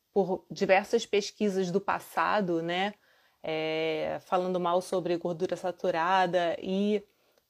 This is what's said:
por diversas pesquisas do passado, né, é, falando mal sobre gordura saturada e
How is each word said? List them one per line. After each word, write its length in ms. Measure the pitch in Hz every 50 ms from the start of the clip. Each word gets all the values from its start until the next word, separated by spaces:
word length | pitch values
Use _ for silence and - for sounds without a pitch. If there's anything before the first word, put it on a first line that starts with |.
| _ _ -
por 320 | 202 190 170 190 - - -
diversas 560 | - - 196 190 190 190 202 - - 233 -
pesquisas 680 | - - 202 202 - - - 214 208 185 190 190 175
do 100 | 175 196
passado, 800 | - - 175 175 - - - 185 165 175 185 214 196 175 170 165
né, 320 | 165 170 175 180 190 208 208 - _ _ _ _ _ _ _ _
é, 800 | - - 160 160 160 160 156 160 160 160 156 156 151 156 156 151
falando 380 | - - 196 185 180 185 185 175
mal 220 | 180 175 175 185
sobre 360 | 185 - 196 185 160 165 175 165
gordura 380 | - 175 170 160 190 180 175
saturada 1000 | 170 - 180 175 - - 185 175 165 165 180 190 190 185 180 170 180 175 165 - -
e 420 | - 190 190 190 202 208 214 202 202 - _ _ _ _ _ _ _ _